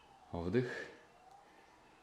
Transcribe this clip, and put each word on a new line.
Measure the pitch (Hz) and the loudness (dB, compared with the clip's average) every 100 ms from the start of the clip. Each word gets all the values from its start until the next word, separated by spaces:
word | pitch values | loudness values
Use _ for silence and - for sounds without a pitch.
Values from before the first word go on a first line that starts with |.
| - - - | -20 -20 -6
Вдих. | 87 87 117 127 - - - - - - - - - - - - - | 0 6 6 6 0 -4 -10 -20 -20 -20 -20 -20 -20 -20 -20 -20 -20